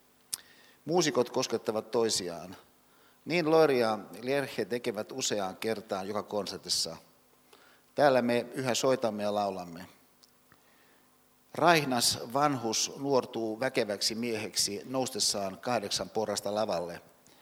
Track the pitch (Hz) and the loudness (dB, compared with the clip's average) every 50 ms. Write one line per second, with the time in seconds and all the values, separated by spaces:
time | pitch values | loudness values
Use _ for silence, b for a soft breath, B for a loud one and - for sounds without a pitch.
0 | _ _ _ _ _ _ B B B B B B B B B B B 139 156 180 | _ _ _ _ _ _ B B B B B B B B B B B 0 2 4
1 | 160 151 127 127 123 - - 127 131 - - 110 - - 110 110 107 - - 120 | 4 4 4 2 2 2 2 -2 -2 0 -2 -2 -2 -2 -2 -2 -2 -2 0 2
2 | 113 110 104 - 95 87 85 85 80 90 95 - - _ _ _ _ b b b | 2 2 2 0 -2 -4 -6 -8 -10 -14 -16 -18 -20 _ _ _ _ b b b
3 | b b b b b 139 151 175 165 151 160 160 160 147 135 123 117 110 110 104 | b b b b b -2 0 0 2 6 6 8 8 8 6 4 4 2 2 -2
4 | 98 - - - 117 123 135 143 135 123 - - 110 90 117 123 - 123 107 98 | -4 -10 -14 -8 -4 -2 0 0 -2 -2 -2 -4 -4 -2 -4 -4 -4 -4 -4 -4
5 | 107 - - 135 127 - 117 104 98 92 92 - - 110 110 104 95 - 104 95 | -6 -8 -6 -4 -4 -2 -2 -2 -2 -4 -6 -4 -4 -4 -4 -4 -4 -6 -6 -6
6 | 95 98 95 104 95 - - 104 95 87 95 87 - 87 - - - - 80 82 | -4 -4 -4 -6 -4 -4 -4 -4 -4 -4 -6 -8 -6 -4 -2 -2 -2 -4 -6 -12
7 | - - _ _ _ _ _ _ b b b b b b b b b b b - | -16 -20 _ _ _ _ _ _ b b b b b b b b b b b 4
8 | 139 147 131 123 120 120 120 120 113 - - 143 131 131 117 - - 135 131 123 | 6 6 6 6 4 4 2 0 0 -2 -4 -4 -2 0 0 2 2 2 2 2
9 | - 113 107 104 104 104 104 104 101 101 95 92 90 87 85 85 92 - - _ | 2 0 -2 -2 -2 -2 0 0 0 0 -2 -4 -8 -10 -12 -14 -14 -16 -20 _
10 | _ _ _ _ - - _ _ _ _ b b b b b b b b b b | _ _ _ _ -20 -20 _ _ _ _ b b b b b b b b b b
11 | b b b b b _ _ _ _ _ - - 151 170 170 160 143 131 127 120 | b b b b b _ _ _ _ _ -2 2 6 6 6 6 4 2 2 2
12 | 117 - - - - 120 117 139 147 151 143 127 117 113 110 - - - - - | 2 2 0 0 -4 -4 0 2 2 2 2 0 0 0 0 0 0 -2 -4 -4
13 | 139 139 139 127 107 - - 117 113 113 110 110 127 131 - 135 113 104 104 98 | 0 2 2 2 2 0 -2 -4 -4 -4 -2 -2 -2 -2 0 0 0 0 0 -2
14 | - - 113 107 120 120 113 107 107 92 - - - - 101 101 - 113 127 135 | -2 -2 -2 -2 -4 -4 -4 -4 -6 -4 -2 -2 -2 -2 -2 -6 -6 -6 -4 -4
15 | 131 123 - 107 98 - - 104 98 95 98 95 - 123 123 113 101 98 - - | -2 -2 -2 0 0 0 0 0 -2 -4 -6 -6 -4 -2 -2 -2 -2 -2 -4 -4
16 | 101 95 - 110 110 104 101 98 - 101 104 104 110 104 95 85 87 85 85 82 | -4 -4 -2 -2 -2 0 -2 -2 -2 -2 0 0 0 0 0 -2 -4 -4 -8 -12
17 | - - - _ _ b b b | -14 -18 -20 _ _ b b b